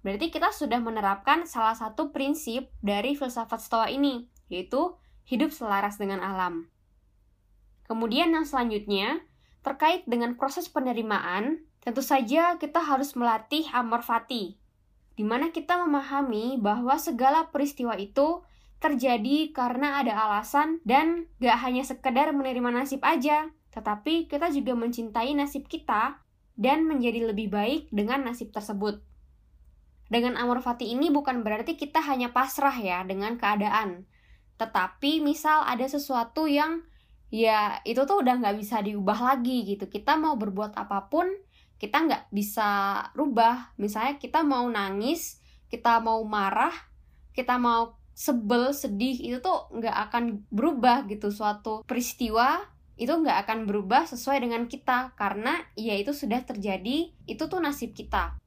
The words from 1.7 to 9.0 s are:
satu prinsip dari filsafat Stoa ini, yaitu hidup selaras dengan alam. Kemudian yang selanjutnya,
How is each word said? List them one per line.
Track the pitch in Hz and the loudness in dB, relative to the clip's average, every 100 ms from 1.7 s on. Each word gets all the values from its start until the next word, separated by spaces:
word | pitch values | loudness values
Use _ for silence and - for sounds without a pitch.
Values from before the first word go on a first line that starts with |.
| 226 | 0
satu | 220 220 302 | -6 -4 -6
prinsip | 285 277 302 - 233 269 - | -2 -2 -2 -4 -6 -8 -6
dari | 202 202 240 | -2 -2 -2
filsafat | 285 262 240 226 - | -2 -4 -6 -6 -6
Stoa | - 226 226 | -2 0 0
ini, | 269 285 240 240 _ _ | 2 0 0 -10 _ _
yaitu | 180 185 254 349 - _ - _ | -10 -4 0 0 -4 _ -20 _
hidup | 247 311 | -2 0
selaras | - 226 196 202 202 | -2 -2 0 0 -2
dengan | 202 196 | -4 -4
alam. | 185 190 180 170 165 _ _ _ _ _ _ _ _ _ _ _ | -4 -2 -2 -4 -12 _ _ _ _ _ _ _ _ _ _ _
Kemudian | _ 226 226 254 339 | _ -4 0 2 2
yang | 320 311 | 2 0
selanjutnya, | 269 240 214 208 196 | -2 0 -2 -2 -2